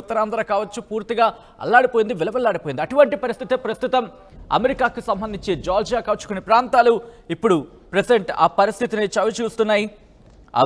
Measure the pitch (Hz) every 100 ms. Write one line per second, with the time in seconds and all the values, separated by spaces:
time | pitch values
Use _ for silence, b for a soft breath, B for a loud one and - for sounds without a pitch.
0 | 196 226 220 220 214 202 214 - - 220
1 | 196 233 226 B B B 147 226 254 233
2 | 214 202 208 233 233 180 156 131 160 269
3 | 277 285 247 233 226 254 233 220 254 254
4 | 226 - B B - 151 247 269 240 -
5 | 233 202 214 202 - 170 156 190 196 233
6 | 226 208 - 190 175 220 247 262 240 202
7 | B B B 170 226 170 127 - - 175
8 | 202 240 180 - 165 - 202 214 247 214
9 | 208 208 208 220 233 220 214 208 214 -
10 | - _ - - - 120